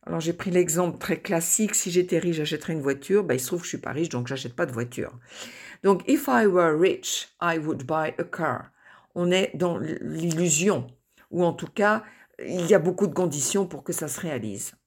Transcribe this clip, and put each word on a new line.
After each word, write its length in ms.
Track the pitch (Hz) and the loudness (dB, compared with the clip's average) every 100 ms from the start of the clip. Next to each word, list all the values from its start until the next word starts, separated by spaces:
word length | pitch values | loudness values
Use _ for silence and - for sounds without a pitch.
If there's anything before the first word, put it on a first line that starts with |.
Alors 200 | - 165 | -6 -4
j'ai 120 | 160 | -2
pris 160 | 170 - | -4 0
l'exemple 480 | 180 180 165 180 165 | 2 2 2 0 -2
très 240 | - 165 | -4 -4
classique, 540 | - 165 165 - 214 - | 0 -2 0 2 2 0
si 160 | - | 0
j'étais 260 | 175 180 170 | 2 2 2
riche, 200 | 165 165 | 0 0
j'achèterais 360 | 151 156 - | -2 -4 -4
une 80 | 160 | -2
voiture. 420 | 139 139 - 196 | 0 -2 2 2
Ben, 120 | 185 127 | 2 -2
il 40 | |
se 60 | 123 | -2
trouve 140 | 175 | -6
que 60 | 170 | -6
je 40 | |
suis 80 | 151 | -8
pas 140 | - | -6
riche, 180 | 135 165 | -4 -2
donc 160 | 127 123 | -2 -4
j'achète 300 | 135 127 120 | -6 -6 -4
pas 100 | 170 | -4
de 60 | |
voiture. 480 | 120 120 - - - - - - - - - | -2 -6 -6 -8 -10 -20 -18 -16 -16 -18 -2
Donc, 180 | 196 185 - | 2 2 2
if 200 | 294 285 | 0 2
I 200 | 247 214 | 4 4
were 280 | 180 170 156 | 4 4 4
rich, 500 | 180 - - - - _ | 2 2 -4 -8 -8 _
I 200 | 175 165 | -2 -2
would 240 | 151 - | -2 -6
buy 320 | 127 160 156 - | -2 -2 -2 -4
a 60 | |
car. 480 | - - 160 117 - _ - - _ | -8 -2 -2 -2 -6 _ -20 -20 _
On 160 | - 175 | -2 2
est 240 | 180 - - | 2 2 0
dans 220 | 175 170 | 0 0
l'illusion, 1120 | 156 - - 160 170 160 175 - 185 165 123 - _ _ _ | -4 -6 -6 -4 0 2 2 4 4 2 -2 -12 _ _ _
ou 140 | 170 | 0
en 100 | 175 | 2
tout 140 | 165 165 | 2 -8
cas, 360 | - 208 214 - - - _ | 2 2 2 -2 -20 -20 _
il 260 | - 180 170 | -6 -4 6
y 60 | |
a 60 | 196 | 6
beaucoup 260 | 160 175 202 | 6 2 0
de 60 | |
conditions 540 | 147 180 143 135 202 196 | 2 0 0 0 0 0
pour 160 | 147 | -4
que 100 | - | -6
ça 140 | 165 156 | -6 -4
se 120 | - | -6
réalise. 540 | 175 139 107 101 - - | -4 -4 -4 -8 -10 -12